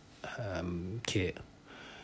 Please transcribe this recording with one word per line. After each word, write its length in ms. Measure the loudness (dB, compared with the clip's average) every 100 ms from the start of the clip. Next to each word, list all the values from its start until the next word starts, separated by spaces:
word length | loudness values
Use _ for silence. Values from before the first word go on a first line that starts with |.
| -18 -10 -6 -2
ehm, 600 | 0 0 2 2 0 0
che 320 | 4 4 4 2 -8 -16 -16 -14 -12 -12